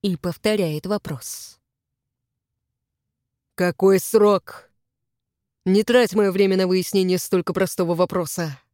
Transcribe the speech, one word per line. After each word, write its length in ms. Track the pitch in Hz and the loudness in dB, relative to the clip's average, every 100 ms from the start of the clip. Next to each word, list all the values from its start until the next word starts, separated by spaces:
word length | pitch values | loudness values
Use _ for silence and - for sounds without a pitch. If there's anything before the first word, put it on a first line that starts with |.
И 140 | 208 175 | -2 -4
повторяет 680 | 180 165 214 214 170 151 185 | -6 -4 -2 0 -2 -4 -4
вопрос. 720 | 208 - 139 - - - _ _ _ _ _ _ _ _ _ _ _ _ _ _ _ _ _ _ _ _ - | -6 -6 -12 -12 -16 -18 _ _ _ _ _ _ _ _ _ _ _ _ _ _ _ _ _ _ _ _ -4
«Какой 440 | 180 - 190 190 | -4 2 2 2
срок? 720 | - 220 208 196 - - _ _ _ _ _ _ _ _ _ _ - | 2 4 4 2 -2 -20 _ _ _ _ _ _ _ _ _ _ 0
Не 180 | 196 | 0
трать 300 | 214 247 233 | 4 2 2
моё 180 | 202 202 | 2 0
время 240 | 190 196 185 | 2 2 2
на 120 | 185 | 2
выяснение 500 | 185 180 196 185 180 | 0 0 0 0 0
столько 360 | - 185 170 | 0 -2 -2
простого 420 | 180 190 - 175 170 | -2 -2 -2 -2 0
вопроса». 640 | 180 185 160 - 165 135 _ | 0 -2 -6 -6 -8 -8 _